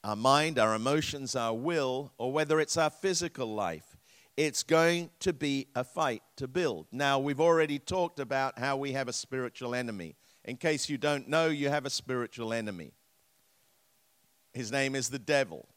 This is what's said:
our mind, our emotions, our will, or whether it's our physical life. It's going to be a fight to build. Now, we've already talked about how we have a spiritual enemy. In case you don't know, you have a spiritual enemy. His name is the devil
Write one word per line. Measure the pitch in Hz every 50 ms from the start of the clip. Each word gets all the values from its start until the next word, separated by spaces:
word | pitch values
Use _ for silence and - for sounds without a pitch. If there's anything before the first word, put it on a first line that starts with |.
| -
our | 107 107
mind, | 104 113 131 139 147 156 160 156 123
our | 110 110 110
emotions, | 110 113 131 143 156 151 - - 143 135 123 -
our | 131 117 113 113
will, | 113 123 165 175 165 139 131 127 131 143 - _ _
or | 113 127
whether | 135 151 156 147 156 156
it's | 151 - - 165
our | 156 151
physical | - - - 190 185 160 175 165 _ - 131 113 107
life. | 107 101 87 82 78 - _ - - _ _ - - _ _ _ -
It's | 151 151 135 - -
going | - 160 160 165 170 170 170 170 - _ _
to | - 185 165
be | 131 147 147 139 135 135 - _
a | 123 127
fight | - - 175 160 139 117 104 _ _ _ -
to | 135 123
build. | 127 180 180 147 107 80 78 _ -
Now, | 127 143 139 139 135
we've | 135 147 143 131
already | 160 170 165 160 156 151 143 139
talked | - - 180 185 180 165 - -
about | 135 110 135 135 135 135 - -
how | 120 139 139 135
we | 139 139 131
have | 135 135 120
a | 123
spiritual | - - - 131 131 127 120 _ - 135 120 120
enemy. | 123 123 117 107 98 85 80 76 _ _ _ _ _ _
In | - 123
case | 123 - 165 156 139 - -
you | 147 127
don't | 123 147 147 139 131 -
know, | 147 160 165 160
you | 156 147 143 139
have | 143 147 131
a | 139
spiritual | - - - - 127 123 120 113 - 120 117 113 113
enemy. | 113 110 107 98 87 78 69 _ _ _ _ _ _ _ _ _ _ _ _ _ _ _ _ _ _ _ _ _ _ _ _ _ _ _ _ _ _ _ _ _
His | 127 123 104
name | 120 139 135 135 135
is | 135 123 123
the | 139 135
devil | 107 - 147 139 135 95 82 65 - _ _